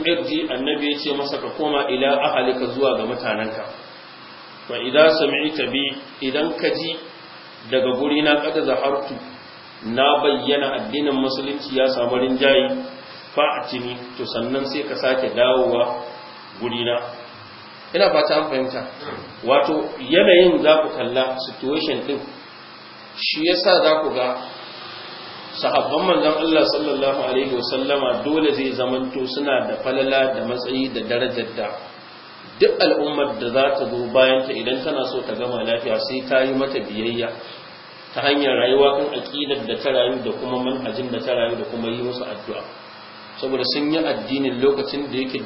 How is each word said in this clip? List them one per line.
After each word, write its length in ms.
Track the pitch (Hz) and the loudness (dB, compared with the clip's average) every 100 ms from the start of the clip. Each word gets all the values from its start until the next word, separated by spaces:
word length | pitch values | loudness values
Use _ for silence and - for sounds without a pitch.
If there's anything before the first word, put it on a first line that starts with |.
irji," 420 | 165 170 - 156 160 | 0 0 0 -2 -2
annabi 460 | 160 143 143 143 | -2 -2 0 -2
ya 60 | 143 | -2
ce 120 | 151 | -2
masa, 240 | 139 139 135 | -2 -4 -6
"Ka 120 | 123 | -6
koma 360 | - 151 139 135 | -4 0 0 2
ila 180 | 127 135 139 | 2 2 4
ahalika, 440 | 147 139 127 127 120 | 2 2 2 0 -2
zuwa 280 | 127 135 110 | 0 2 2
ga 80 | 110 | -2
mutanenka. 580 | 123 120 104 110 110 101 - - - - - - - - - - | -4 -2 -2 -4 -6 -10 -12 -18 -20 -20 -20 -20 -20 -20 -16 -10
Fa 100 | 120 | -6
idza 300 | 123 143 156 | 2 6 8
sami'ta 560 | 156 139 139 151 151 120 | 6 2 2 -2 -2 -2
bi, 180 | 135 139 135 - - | 0 -2 -4 -12 -8
idan 340 | 135 147 165 | -4 0 -2
ka 140 | - 156 | 0 -2
ji 260 | 117 165 - - - - - - - 113 | -2 -4 -8 -12 -18 -20 -20 -20 -18 -2
daga 200 | 131 127 | 2 2
guri 280 | 127 147 151 | 2 2 2
na 180 | 151 147 | 4 2
qad 140 | 156 156 | 0 0
zahartu, 520 | 139 127 139 139 - 120 - - - - - - | 0 0 0 -2 -4 -10 -12 -18 -18 -20 -20 -12
na 220 | 110 120 143 147 | -4 2 4 4
bayyana 520 | 147 127 120 143 139 | 2 2 2 0 0
addinin 400 | 131 110 143 147 | -2 -4 -2 0
musulunci 600 | 131 131 131 135 143 - 131 | 0 0 -2 -4 -6 -4 0
ya 100 | 131 | 2
samu 280 | 127 120 127 | 2 0 0
rinjaye, 600 | 131 131 139 135 123 - - - - - - | 0 4 4 4 2 -2 -8 -14 -16 -18 -6
fa'atini," 600 | 147 151 151 - 127 123 123 - - | 0 0 0 -6 -6 -6 -8 -10 -8
to 80 | 120 | -6
sannan 380 | 117 120 135 135 | -4 -2 -2 -2
sai 160 | - | -4
ka 120 | - - | -6 -2
sake 380 | 127 131 107 | 0 2 0
dawowa 680 | 110 127 131 120 120 - - - - - - - - | 4 4 4 4 2 0 -4 -10 -14 -16 -18 -18 -8
guri 240 | 120 117 | -6 -2
na. 120 | 120 120 - - - - - - - - - | -2 -2 -4 -12 -16 -18 -20 -20 -20 -20 -4
Ina 160 | 170 196 | 2 4
fata 240 | 156 151 | 4 4
an 100 | 151 151 | 2 2
fahimta. 320 | 135 131 127 104 - - - - - | -2 -2 -6 -10 -12 -12 -12 -14 -4
Wato 480 | 117 143 - 156 - - | 2 4 4 0 -2 -6
yanayin 640 | 127 170 196 175 180 151 | 2 6 8 10 8 8
za 200 | 147 156 | 6 6
ku 60 | 143 | 4
kalla 400 | - 120 127 127 - | -2 -2 0 0 -4
situation 680 | - - 131 156 156 127 131 | -10 -6 -2 0 0 -2 -4
din. 140 | 135 - - - - - - - - - - | -6 -8 -16 -18 -20 -20 -20 -20 -20 -16 -8
Shi 260 | - 151 | -4 0
yasa 400 | 165 180 202 175 | 0 2 4 4
za 100 | 156 156 | 6 4
ku 120 | 135 | 0
ga 320 | 123 123 127 - - - - - - - - - - - - | -2 -2 -4 -8 -14 -16 -16 -14 -14 -14 -14 -16 -16 -14 -4
sahabban 480 | 131 143 - 151 185 | 0 2 2 2 4
manzon 320 | 156 156 156 160 | 4 4 2 4
Allah 180 | 156 - | 4 4
sallallahu 500 | 147 151 131 139 135 127 | 2 0 0 0 0 0
alaihi 240 | 127 139 123 | 0 0 -2
wasallama 640 | 117 131 139 143 127 120 | -2 -2 0 2 2 0
dole 300 | 139 156 151 | 0 2 2
zai 160 | 131 135 | 2 0
zamanto 560 | 123 123 131 131 139 127 | 0 0 0 -2 -4 -4
suna 400 | 143 143 127 110 | -2 0 0 0
da 80 | 110 | -4
falala 480 | 131 135 135 135 131 | -2 0 2 4 2
da 120 | 113 117 | 0 -4
matsayi 420 | 123 123 131 131 | -4 -2 -2 -2
da 60 | 120 | -4
darajar 460 | 107 120 127 120 107 - | -2 0 0 -2 -6 -6
da 100 | 104 107 - - - - - - - - | -6 -8 -14 -18 -20 -20 -20 -20 -12 2
duk 180 | 220 - | 4 6
al'ummar 560 | 170 151 143 139 143 - | 4 4 0 0 -2 -2
da 80 | 120 | 0
za 140 | 131 139 | 2 4
ta 100 | 139 117 | 2 -2
zo 160 | 123 120 | -4 2
bayan 320 | 131 131 131 131 | 6 6 4 0
ta, 60 | |
idan 240 | 113 120 131 | -2 -2 -2
tana 180 | 156 139 127 | -2 -2 -2
so 100 | 131 117 | -4 -4
ta 80 | |
gama 300 | 110 123 117 | -4 -4 -2
lafiya, 340 | 113 117 120 110 | -2 -2 0 -2
sai 240 | - 127 - | -2 -4 2
ta 120 | 131 135 | 2 4
yi 80 | |
mata 240 | 131 135 127 | 0 0 -2
biyayya 500 | 104 104 113 117 113 - - - - - - - - | -4 -4 -2 -2 -4 -6 -14 -16 -18 -20 -20 -20 -10
ta 60 | 127 | -2
hanyar 320 | 139 147 139 | 2 2 4
rayuwa 420 | 120 123 139 139 143 | 4 4 6 6 4
kan 100 | - 131 | -2 -4
aƙidar 480 | - 143 143 139 113 | -6 -6 -4 -4 -4
da 80 | 107 | -4
ta 80 | 143 | 0
rayu 320 | 127 123 131 | 2 2 0
da 80 | 113 | -4
kuma 320 | - 123 127 | -6 -4 -4
manhajin 480 | 127 131 117 117 123 | -2 -4 -4 -6 -6
da 80 | 113 | -4
ta 140 | 107 | -2
rayu 220 | 123 117 113 | 0 0 -2
da 80 | |
kuma 240 | 101 117 113 | -6 -6 -4
yi 120 | 120 | -4
musu 200 | 123 123 | -4 -6
addu'a. 400 | - - - 101 - - - - - - - - | -8 -10 -10 -10 -10 -14 -18 -18 -18 -18 -18 -8
Saboda 240 | 131 131 | -4 -2
sun 260 | 123 147 147 | 0 0 0
yi 80 | 160 | 0
addinin 640 | 147 113 107 135 135 120 | 0 -2 -2 -2 -2 2
lokacin 500 | 135 139 - 143 139 | 4 4 0 -4 -4
da 60 | 127 | -4
yake 220 | 131 131 | -4 -4